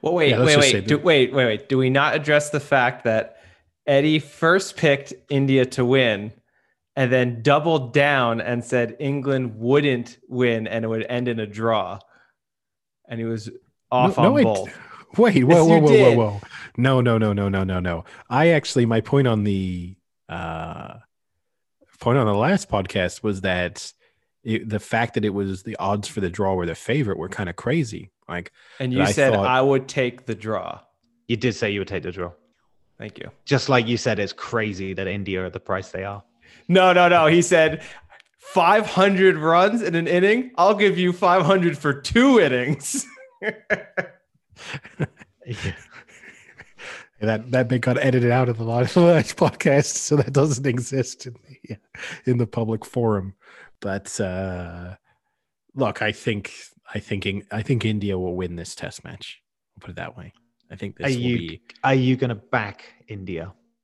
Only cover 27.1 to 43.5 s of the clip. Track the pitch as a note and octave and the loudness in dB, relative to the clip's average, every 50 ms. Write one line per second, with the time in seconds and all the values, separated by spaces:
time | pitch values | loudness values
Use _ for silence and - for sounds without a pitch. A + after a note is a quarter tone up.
27.1 | F#2+ - D#2+ F#2 - - G2+ F2 F2 - - A#2 C#3 E3+ D3 A2 A2 - F2 F#2 | -4 -6 -8 -10 -8 -8 -8 -8 -8 -8 -4 -2 -2 -2 -2 -4 -8 -14 -16 -18
28.1 | _ _ _ - F2 E2+ E2+ - _ _ _ _ - - C3+ B2+ B2 C3 F#2 G2 | _ _ _ -12 -12 -10 -12 -12 _ _ _ _ -12 -8 -6 -4 -2 0 0 0
29.1 | G#2+ D3+ C#3+ C3 A2+ G2+ G2 A#2+ B2+ B2+ C3 C#3 C#3 C3 C3+ - - D3 C3 B2 | 2 2 4 4 4 2 2 2 2 2 2 2 2 0 -2 -4 -4 -2 -2 -2
30.1 | B2 - _ - A2+ G2+ G#2 A2 A2 F#2+ F2 E2 - - _ _ _ _ _ _ | -4 -10 _ -10 -10 -8 -6 -6 -6 -6 -6 -8 -14 -14 _ _ _ _ _ _
31.1 | _ _ _ _ A#2 A2+ A2 B2 G#2 - - G#2 G2+ G2+ F#2+ - G2+ F2+ D2+ F2+ | _ _ _ _ -6 -2 -2 -2 -2 -2 -4 -4 -4 -4 -6 -6 -8 -8 -8 -8
32.1 | F2 F#2+ F2+ F2 F2 _ _ _ _ _ _ _ _ _ _ _ _ _ G#2+ G#2+ | -8 -8 -10 -10 -12 _ _ _ _ _ _ _ _ _ _ _ _ _ -18 -18
33.1 | - - - - - _ _ - C#3 C3 - - C3+ B2 A#2 A2+ A#2+ A2+ - B2 | -16 -16 -18 -18 -20 _ _ -2 -2 0 2 2 2 2 2 2 -4 -2 -2 -2
34.1 | A2 G2 G2+ G2 - - - - - A#2 A2 G#2+ G2 F#2 G2 F#2+ F#2+ F2+ G2 F#2+ | -2 -2 -4 -6 -8 -12 -14 -6 -4 -4 -4 -4 -6 -8 -10 -10 -8 -8 -8 -8
35.1 | F#2+ G2+ G2 F#2+ F#2+ F#2 F#2 F2+ F2+ F#2+ _ - G2 F#2+ G2 - - F#2 F#2+ G2+ | -6 -8 -6 -6 -6 -6 -6 -8 -10 -12 _ -6 -8 -8 -8 -10 -12 -10 -10 -10
36.1 | G2+ G#2 - _ _ _ _ _ - - _ - F3 F#3+ F#3 F#3 F3+ F3+ F3+ F3 | -12 -14 -16 _ _ _ _ _ -20 -20 _ 2 4 4 6 6 6 6 6 6
37.1 | F3 F3 D#3+ D#3 E3 E3+ E3+ F3 F3+ E3 D#3+ D#3 D3+ D#3 - - - - _ _ | 6 6 6 6 4 4 4 4 4 4 4 4 2 -4 -12 -18 -20 -20 _ _
38.1 | - - - _ _ _ _ - - F#3+ E3 E3+ G3+ A3 G#3+ - - F#3 F#3+ G3+ | -20 -20 -20 _ _ _ _ -4 0 2 4 4 4 4 2 0 0 2 2 2
39.1 | G3 F3+ F#3+ F#3+ F3 D#3 D3+ D#3+ E3 F3 F#3 G#3 G#3+ A#3 G#3+ F3+ E3 E3 E3 C#3+ | 4 4 4 4 4 4 2 2 4 4 4 2 0 -2 -4 -2 -2 -2 -2 0
40.1 | F3 F3+ F#3 G3 G#3+ B3 B3+ B3+ - - F3+ G3 G#3+ G3+ G#3 G3+ F3+ F3 F3+ F3+ | 0 2 2 2 2 0 -2 -6 -2 2 2 2 4 4 2 2 2 2 0 -2
41.1 | F3 F3+ - F3+ F3+ F#3+ E3+ D3+ G3 F#3+ F3 E3+ D3+ C#3+ - D3+ C3 C#3 - - | 0 0 2 4 4 4 4 4 2 4 2 0 -2 0 -2 -2 -2 -2 -6 0
42.1 | - A#3 B3 C#4 C4 A3+ F3 C#3+ B2+ B2 B2 C#3 D#3 - - - - - - - | 2 4 6 6 6 6 4 4 2 0 0 -2 -4 -4 -6 -8 -8 -8 -10 -12
43.1 | - - - - _ _ G3 G#3+ | -16 -20 -20 -20 _ _ -10 -10